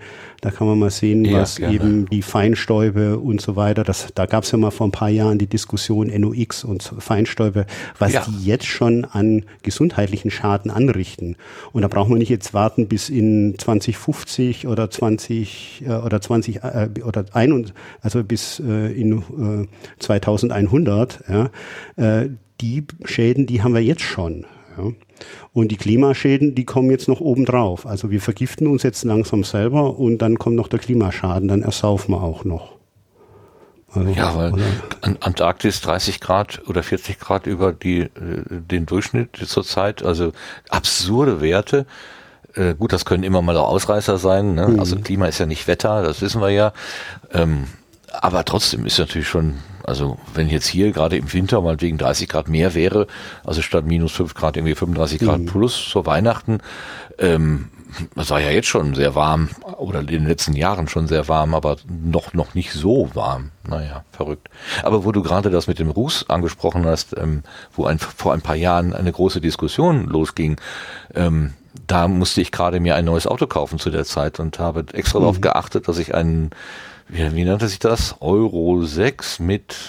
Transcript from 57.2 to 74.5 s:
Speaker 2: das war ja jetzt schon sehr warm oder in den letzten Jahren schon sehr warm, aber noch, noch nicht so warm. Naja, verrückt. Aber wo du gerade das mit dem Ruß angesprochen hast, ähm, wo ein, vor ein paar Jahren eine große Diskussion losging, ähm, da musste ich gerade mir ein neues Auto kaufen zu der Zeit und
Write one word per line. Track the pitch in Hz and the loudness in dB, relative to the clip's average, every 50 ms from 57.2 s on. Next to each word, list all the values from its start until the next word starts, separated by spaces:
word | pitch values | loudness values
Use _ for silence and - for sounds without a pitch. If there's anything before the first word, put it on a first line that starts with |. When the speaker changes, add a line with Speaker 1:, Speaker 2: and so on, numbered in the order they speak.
| - 90 82 80 80 78 76 69 65 - - - - - - - 85 - - | 2 4 4 4 4 2 2 0 -2 -8 -14 -20 -20 -18 -12 -12 -12 -10 -8
Speaker 2:
das | - 78 - | -6 -4 0
war | 71 71 | 0 0
ja | 73 71 | 2 2
jetzt | 76 104 - - | 2 2 2 2
schon | - 104 78 73 69 | 0 2 2 2 0
sehr | 67 71 71 67 | 2 2 2 2
warm | 73 76 76 78 80 80 76 - - - - - - | 2 2 4 4 2 0 0 -2 -10 -16 -16 -12 -10
oder | - 95 92 80 | -8 -6 -6 -6
in | 76 73 | -4 -2
den | 80 80 76 | -2 0 2
letzten | 78 82 78 - - 76 | 2 0 0 0 -2 0
Jahren | 69 78 92 101 92 80 76 | 0 2 0 0 0 -2 -2
schon | - 85 80 78 | -2 -2 0 2
sehr | 78 78 71 78 | 2 0 2 2
warm, | 80 78 78 78 80 | 2 2 2 2 0
aber | 78 78 76 73 - - - | 0 0 0 -2 -2 -6 -12
noch, | 87 82 80 85 82 82 - - - | -10 -6 -2 0 0 0 -2 -2 -2
noch | 85 73 - - | -2 -2 -2 -2
nicht | 90 87 - - | -4 -4 -4 -6
so | 76 76 95 123 139 95 65 - | -2 2 2 2 2 2 -2 -2
warm. | - 104 - 67 65 69 76 - _ - | -4 -4 -4 -4 -4 -8 -12 -14 _ -10
Naja, | 107 - 80 76 73 69 69 - _ | -8 -6 -6 -6 -8 -10 -14 -16 _
verrückt. | - - - 76 76 - - - - - - - - - - | -8 -8 -6 -6 -6 -10 -12 -20 -20 -18 -12 -10 -8 -4 0
Aber | - 107 107 92 | 2 2 2 2
wo | 104 104 | 2 0
du | 101 92 | 2 2
gerade | - 85 95 101 104 | 2 2 2 2 2
das | 90 85 - | 2 2 0
mit | - 85 - | 0 -2 -2
dem | 82 78 | 0 -2
Ruß | 73 101 123 151 - - - - | 0 0 -2 -2 -2 -4 -2 -2
angesprochen | - 87 87 82 - - - 87 82 90 85 | 0 0 0 -2 -4 -2 -2 0 0 2 2
hast, | 82 80 80 - - - | 2 2 0 -2 -6 -6
ähm, | - - 80 78 73 71 - - - - - - | -4 -2 -2 -2 -2 -4 -8 -18 -20 -20 -12 -4
wo | - 76 | -2 0
ein, | 76 80 80 | 0 0 -2
vor | - - - - - 95 71 | -4 -8 -10 -4 0 0 0
ein | 80 - | 0 0
paar | - 78 | -2 -2
Jahren | 78 85 90 87 87 87 87 - | 0 2 2 2 4 2 0 0
eine | - 92 90 82 | 0 -2 -2 0
große | - 90 95 - 90 | 2 2 2 2 0
Diskussion | 78 82 76 - 82 76 - - 151 180 165 131 90 | -2 -2 -2 -2 -4 -4 0 2 2 2 4 2 0
losging, | - 78 78 80 78 - - 80 78 78 - - - - - - - - - - - - | 0 0 0 0 0 -2 -2 0 0 0 -2 -6 -12 -14 -14 -14 -14 -16 -18 -16 -8 -2
ähm, | - 87 85 80 78 76 71 71 - _ - - - - | 0 2 2 4 2 0 0 -4 -10 _ -20 -20 -14 -4
da | - 90 87 85 | 0 2 2 2
musste | 90 95 90 90 - - 101 90 | 2 2 2 0 0 2 0 0
ich | - - | 0 0
gerade | - 87 87 87 90 | -2 0 0 2 2
mir | 85 87 78 | 2 2 2
ein | 80 85 | 2 2
neues | 82 82 85 - | 2 2 2 2
Auto | - - - 160 | 0 0 0 0
kaufen | - - 80 73 - 82 78 | 0 0 -2 -2 -2 -4 -4
zu | - - | -4 -2
der | 78 78 73 | -2 -2 -4
Zeit | - - 76 73 78 - - | -4 -2 -2 -2 -2 -2 -4
und | 82 80 | -6 -6